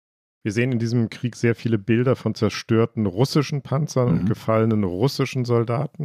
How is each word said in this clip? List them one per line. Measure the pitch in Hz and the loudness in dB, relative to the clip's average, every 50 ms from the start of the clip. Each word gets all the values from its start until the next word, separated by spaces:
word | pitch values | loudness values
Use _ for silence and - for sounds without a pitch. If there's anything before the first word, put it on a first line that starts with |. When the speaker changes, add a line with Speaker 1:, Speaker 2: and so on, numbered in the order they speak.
| _ _ _ _ _ _ _ _ | _ _ _ _ _ _ _ _
Speaker 1:
Wir | - 113 | -8 -4
sehen | 95 113 123 131 | -2 0 0 0
in | 123 110 | 0 -2
diesem | 117 113 117 123 113 104 | -2 0 0 0 0 0
Krieg | - - - 120 - | -4 -6 -8 -8 -6
sehr | - - 117 113 | 0 2 2 2
viele | - - 120 113 101 | 2 0 -2 -2 0
Bilder | 98 - 113 117 123 131 120 | 2 2 2 2 4 2 0
von | - - 113 107 | 0 0 -4 -2
zerstörten | - 110 101 - - - - 113 113 117 - - 110 107 | 0 -2 -2 -2 -4 -2 0 2 2 2 2 0 -2 -2
russischen | 98 87 98 131 - - 156 135 - 151 139 | -2 0 0 0 2 2 0 0 0 -4 -6
Panzern | - - 135 139 147 - - 131 123 - | -4 -4 -4 -4 -4 -2 0 0 2 2
und | - 170 | 2 2
Speaker 2:
Mhm. | 87 - | 2 0
Speaker 1:
gefallenen | 110 - - - 110 113 110 113 110 107 101 | -2 -2 0 0 2 2 4 2 2 2 0
russischen | 90 87 92 117 139 - - 135 - - 131 120 | 0 0 0 0 0 0 0 -4 -2 -2 -4 -2
Soldaten. | 120 120 117 117 113 117 123 160 - _ - 147 | 0 2 0 2 0 -2 -4 -4 -6 _ -6 -8